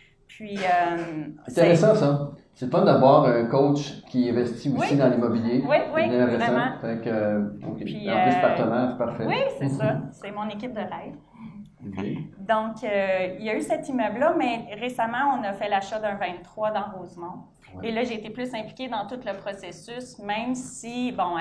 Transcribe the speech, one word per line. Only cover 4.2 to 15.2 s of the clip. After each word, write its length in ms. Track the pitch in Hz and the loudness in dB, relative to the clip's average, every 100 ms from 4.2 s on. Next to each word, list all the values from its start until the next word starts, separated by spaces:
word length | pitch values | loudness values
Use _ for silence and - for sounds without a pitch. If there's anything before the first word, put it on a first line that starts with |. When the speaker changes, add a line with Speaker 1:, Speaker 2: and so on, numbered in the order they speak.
| 120 | 2
Speaker 2:
investit 400 | 117 117 113 143 123 | 2 0 -2 -2 0
aussi 160 | - | 2
Speaker 1:
Oui. 60 | 143 | 4
Speaker 2:
dans 100 | 127 | 4
l'immobilier. 560 | 117 117 113 113 123 143 | 4 2 2 2 2 4
Speaker 1:
Oui, 100 | 302 - | 2 4
oui, 80 | 320 - | 0 2
Speaker 2:
C'est 100 | 123 | 4
intéressant. 320 | 120 113 123 | 4 4 2
Speaker 1:
vraiment. 260 | 123 123 - | 2 0 -4
Speaker 2:
Fait 180 | 113 113 | -6 -4
que, 60 | 117 | -2
euh, 320 | 110 107 104 101 - 104 | 0 0 0 -2 -6 -10
ok. 120 | - | -8
Speaker 1:
Puis, 320 | - 104 101 | -8 -6 -2
Speaker 2:
En 120 | 95 | 2
plus, 120 | 185 180 | 4 4
Speaker 1:
euh, 40 | |
Speaker 2:
partenaire, 460 | 120 - 110 120 123 | 4 2 0 2 0
c'est 80 | - | 0
parfait. 260 | 117 - 113 | -4 -2 -2
Speaker 1:
oui, 100 | 494 554 - | 0 -2 -2
c'est 100 | 139 | -2
Speaker 2:
<laughs> 120 | - | 0
Speaker 1:
ça. 160 | 214 - - | 0 -2 -4
C'est 180 | - 202 | -12 -12
mon 160 | 208 214 | -8 -8
équipe 240 | 208 247 | -8 -10
de 60 | 220 | -8
rêve. 340 | 185 165 262 302 - 226 220 208 - - 101 | -8 -8 -12 -16 -20 -20 -18 -18 -20 -16 -12
Speaker 2:
Ok. 180 | 92 101 - - - | -8 -6 -6 -8 -8
Speaker 1:
Donc, 440 | 196 220 220 220 | -2 0 -2 -6
euh, 520 | 226 202 196 190 185 190 | -4 0 0 0 -2 -6
il 80 | 220 | -4
y 20 | |
a 80 | 254 | -4
eu 60 | |
cet 260 | 302 320 - | -2 -4 -2
immeuble-là, 460 | 254 208 214 311 339 | -2 -2 2 2 2
mais 300 | 254 226 220 208 | 0 -2 -8 -8
récemment, 600 | 247 247 226 240 | -6 -4 -2 0